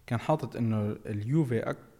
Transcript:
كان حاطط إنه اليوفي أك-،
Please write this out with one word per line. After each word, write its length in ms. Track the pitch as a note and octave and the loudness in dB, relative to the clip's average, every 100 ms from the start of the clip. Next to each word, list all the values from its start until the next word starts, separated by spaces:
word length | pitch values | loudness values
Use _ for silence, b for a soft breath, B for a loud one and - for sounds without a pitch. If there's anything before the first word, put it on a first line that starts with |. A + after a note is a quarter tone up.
| - | -4
كان 140 | A#2 | -2
حاطط 360 | - D#3 A#2 - | 0 0 0 -2
إنه 400 | A#2 A2 G#2 - - | 0 2 0 -2 -6
اليوفي 540 | G#2 G#2+ D3+ C#3 A2+ - | -4 0 2 2 0 -2
أك-، 60 | - - - | -6 -10 -6